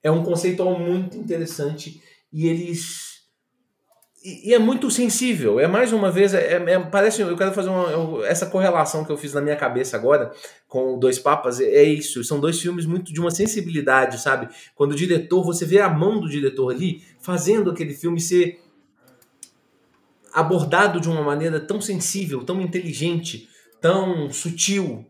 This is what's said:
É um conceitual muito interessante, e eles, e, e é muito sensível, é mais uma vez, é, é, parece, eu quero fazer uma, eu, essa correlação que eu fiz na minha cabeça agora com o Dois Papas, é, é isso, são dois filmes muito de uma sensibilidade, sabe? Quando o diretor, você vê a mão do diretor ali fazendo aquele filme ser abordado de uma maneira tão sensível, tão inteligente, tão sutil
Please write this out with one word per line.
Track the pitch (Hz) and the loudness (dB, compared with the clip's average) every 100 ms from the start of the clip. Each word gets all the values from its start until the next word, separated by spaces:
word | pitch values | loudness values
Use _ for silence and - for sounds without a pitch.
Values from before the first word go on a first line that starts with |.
É | 156 | 2
um | 165 | 2
conceitual | 180 170 185 180 185 170 | 2 0 0 0 0 0
muito | 175 185 185 - | 0 -2 -2 -8
interessante, | - 165 160 - 143 151 - - _ _ _ | -6 -4 -6 -6 -6 -6 -12 -18 _ _ _
e | 156 165 | -2 -2
eles, | 170 175 165 - - - - _ _ _ _ _ _ _ _ _ _ | -2 -4 -8 -8 -12 -16 -18 _ _ _ _ _ _ _ _ _ _
e, | 190 170 202 | -18 -12 4
e | |
é | 240 | 4
muito | 220 262 269 | 6 2 0
sensível, | - 240 - 254 202 117 104 | 0 0 0 0 2 2 4
é | 180 | 4
mais | 202 247 | 4 2
uma | 220 196 | 2 2
vez, | 175 196 | 4 4
é, | 190 - | 4 2
é, | 175 175 185 | 0 2 2
parece, | 165 202 214 226 | 2 2 2 2
eu | 190 175 | -2 0
quero | 190 | 0
fazer | 196 185 | 0 -2
uma, | 185 175 | 0 0
eu, | 156 160 147 104 | 0 -2 -2 0
essa | 170 175 | 0 0
correlação | 190 190 175 156 156 | 2 2 2 0 -2
que | 156 | -4
eu | 147 | -6
fiz | 147 | -4
na | 139 | -4
minha | 147 147 | -2 -2
cabeça | 127 123 131 113 | -2 -2 -4 -2
agora | 123 143 117 - - - _ | 2 2 2 -10 -20 -20 _
com | 127 131 123 | -4 -2 2
o | |
Dois | 127 127 | 0 2
Papas, | 143 156 131 123 | 0 2 0 0
é, | 131 | 4
é | 139 | 6
isso, | 139 147 151 123 | 6 4 -2 -8
são | 117 147 | -4 -2
dois | 151 170 | 0 -2
filmes | 175 175 160 | -4 -4 -2
muito | 180 180 | -4 -6
de | 156 | -4
uma | 170 | -4
sensibilidade, | 170 214 220 170 160 139 131 143 - | 0 -2 -2 -4 -2 2 4 2 -2
sabe? | 147 131 110 - - _ | -2 -2 -4 -14 -20 _
Quando | 143 | 0
o | 147 | 0
diretor, | 180 170 170 180 | 0 0 2 0
você | 170 170 156 | 0 -4 2
vê | 190 | 4
a | 196 | 4
mão | 156 190 220 | 2 2 0
do | 160 | -2
diretor | 143 135 131 127 | -2 -2 0 -2
ali | 123 180 - - _ | -2 -4 -6 -12 _
fazendo | - 175 151 220 180 | -4 -2 2 2 2
aquele | 165 151 | -2 -8
filme | 139 170 170 | -6 -4 -2
ser | 165 180 175 - _ _ _ _ _ _ _ _ - _ _ _ _ _ _ _ _ | 0 2 2 -2 _ _ _ _ _ _ _ _ -20 _ _ _ _ _ _ _ _
abordado | 160 160 180 147 185 202 175 | -2 2 2 2 4 4 2
de | 165 | -2
uma | 160 | 0
maneira | 147 143 165 156 | 0 0 -2 -2
tão | 147 208 | -4 -6
sensível, | 214 185 - 196 175 135 | -4 -4 -4 -4 -4 -6
tão | 127 180 | -4 -4
inteligente, | 180 180 170 120 165 170 170 - - _ _ _ | -2 -4 -6 -4 -2 -2 -4 -12 -16 _ _ _
tão | 165 190 190 170 143 | 2 2 0 -2 -4
sutil | 135 170 170 - 196 175 110 110 | -6 -8 -4 -2 -2 -4 -8 -14